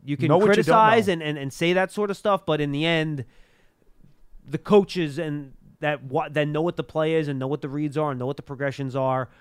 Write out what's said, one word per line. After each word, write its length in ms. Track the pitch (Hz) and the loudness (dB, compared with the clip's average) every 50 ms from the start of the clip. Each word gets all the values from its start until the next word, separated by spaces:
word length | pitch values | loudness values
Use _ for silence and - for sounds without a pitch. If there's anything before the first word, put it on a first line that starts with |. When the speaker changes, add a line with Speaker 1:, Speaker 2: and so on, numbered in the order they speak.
| - | -8
Speaker 1:
you 140 | 131 143 | -8 -4
can 120 | 135 - 151 | -2 2 4
Speaker 2:
Know 80 | 151 | 4
what 60 | 180 214 | 6 6
you 40 | |
don't 80 | 202 202 | 6 4
Speaker 1:
criticize 520 | 214 151 - - 220 220 214 226 233 208 | 4 4 4 6 6 6 6 6 4 4
Speaker 2:
know. 60 | 202 175 | 2 -2
Speaker 1:
and, 100 | 165 156 | -2 -2
and, 140 | 151 151 | -4 -4
and 160 | 151 139 139 - | -4 -6 -8 -4
say 200 | - 170 170 180 | -2 0 2 2
that 180 | 185 190 185 | 2 0 0
sort 180 | - 208 208 202 | -2 -4 -4 -4
of 80 | 190 | -4
stuff, 280 | - - 214 196 185 - | -4 0 0 0 0 0
but 140 | - 156 147 | -2 0 0
in 120 | 147 143 | 0 -2
the 140 | 143 143 156 | -2 -2 0
end, 380 | 170 170 160 156 160 151 135 113 - _ - - _ _ _ _ _ _ _ _ _ _ _ - - _ _ - - - - - | 0 0 0 0 -2 -4 -6 -8 -12 _ -20 -20 _ _ _ _ _ _ _ _ _ _ _ -20 -20 _ _ -20 -20 -20 -20 -12
the 100 | 131 143 | -8 -8
coaches 600 | 156 - - 208 208 190 - - 175 165 147 135 156 | -8 0 4 4 4 4 4 -2 -4 -4 -4 -4 -6
and 340 | 165 156 147 147 143 135 120 - - - - _ | -6 -6 -6 -8 -10 -12 -18 -20 -20 -20 -14 _
that 240 | 151 147 151 127 127 | -4 -4 -4 -4 -8
wa-, 260 | 131 127 160 156 - | -4 -4 -4 -4 -2
that 180 | 143 151 147 | -2 -2 0
know 140 | 151 147 151 | 0 0 -2
what 140 | 160 175 170 | -2 -2 -2
the 80 | - 143 | -4 -10
play 300 | - - 156 156 160 160 | -6 -4 -2 0 2 0
is 120 | 160 156 | 0 0
and 100 | 147 139 131 | -2 -4 -4
know 80 | 131 | -4
what 140 | 135 147 139 | -4 -4 -6
the 80 | 156 139 | -6 -8
reads 280 | 135 147 151 147 131 | -4 -4 -4 -4 -2
are 140 | 156 151 147 | -2 -2 -2
and 80 | 135 123 | -2 -4
know 60 | 123 | -4
what 120 | 135 143 | -6 -6
the 60 | - - | -8 -10
progressions 520 | - 143 120 143 139 131 - 139 131 123 | -14 -8 -4 -4 -4 -4 -4 -6 -4 -2
are, 340 | 135 135 131 131 131 127 - _ _ | -2 0 0 0 -2 -4 -6 _ _